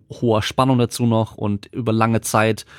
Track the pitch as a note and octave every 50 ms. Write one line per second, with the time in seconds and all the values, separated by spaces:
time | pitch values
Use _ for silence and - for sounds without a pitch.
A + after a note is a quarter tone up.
0 | - _ - - - A#2+ A2 G#2+ G#2 - - - C3 C3 C3 A#2+ A#2+ A2 - -
1 | B2 A#2 A2+ A2+ A2 - - - - G#2 G#2 G2+ - - - - A#2 A#2 A2 A2+
2 | A2 A#2 A2+ A2 - - - A2 A2 A2 A2 - - - -